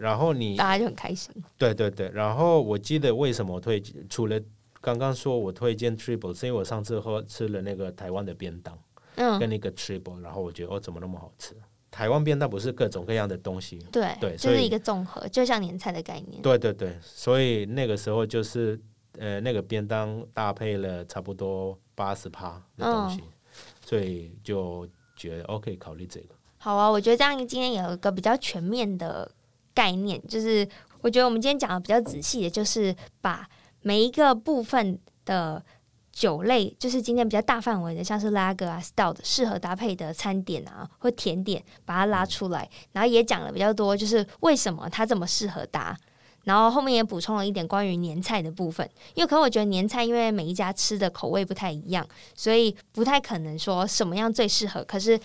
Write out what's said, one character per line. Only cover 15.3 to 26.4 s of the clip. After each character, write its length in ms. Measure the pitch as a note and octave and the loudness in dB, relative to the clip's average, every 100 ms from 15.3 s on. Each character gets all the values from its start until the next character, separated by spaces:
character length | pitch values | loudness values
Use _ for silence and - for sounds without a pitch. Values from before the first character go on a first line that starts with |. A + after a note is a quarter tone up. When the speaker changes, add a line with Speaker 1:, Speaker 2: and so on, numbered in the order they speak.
Speaker 2:
就 140 | B3+ | 0
像 160 | B3+ A3 | 2 2
年 160 | F3 F#3 | -2 -6
菜 140 | G3+ | -6
的 100 | E3+ | -6
概 200 | D#3+ - | -8 -12
念。 200 | F#3+ - | -12 -2
Speaker 1:
对， 160 | C3+ B2 | 4 4
对， 160 | A2 | 2
对， 240 | G2+ F#2+ F2 | -2 -6 -8
所 400 | - - - C3 | -14 -4 2 4
以 240 | B2+ A2 G2+ | 4 0 -2
那 200 | B2+ B2 | -2 -2
个 100 | G#2 | -2
时 120 | - | 0
候 160 | A2+ | 0
就 160 | A2 A2+ | 0 -2
是， 400 | G#2+ A#2+ A2+ A2 - _ _ - | -2 -2 -2 -2 -10 _ _ -12
呃， 220 | G#2+ G2+ | -8 -4
那 120 | B2 | -2
个 80 | A2 | -2
便 240 | F#2+ G#2+ G#2 | -2 -4 -2
当 380 | A2 G#2+ A2 A#2 | -2 -4 -6 -8
搭 200 | - G#2 | -4 -2
配 240 | G2+ A2 G2+ | -2 -4 -4
了 280 | F#2+ F2+ | -4 -6
差 160 | F2 G2 | -8 -10
不 140 | F#2+ | -10
多 420 | F#2+ G2 F#2+ F#2+ F#2 _ - | -6 -6 -4 -6 -10 _ -8
八 180 | G2 | -6
十 140 | G2+ F#2 | -6 -10
趴 340 | - E2+ F2 - - | -12 -12 -12 -18 -6
的 80 | |
东 260 | A#3 A3+ F#3+ | -2 0 -2
西， 100 | F#3 | -6
Speaker 2:
嗯。 120 | E2 - _ - - - | -10 -20 _ -20 -20 -20
Speaker 1:
所 140 | - A2 | -4 -2
以 340 | F#2+ F2 E2 G2+ | -2 -6 -10 -12
就 440 | G#2 G2 F2+ F2 F2 - _ - | -6 -4 -4 -8 -12 -18 _ -16
觉 220 | E2+ E2 | -12 -10
得， 60 | E2+ | -8
哦， 100 | A2 | -8
可 120 | G#2+ | -8
以 40 | F2+ | -10
考 180 | E2+ | -12
虑 120 | D#2+ F2+ | -14 -14
这 140 | - | -16
个。 80 | - _ | -20 _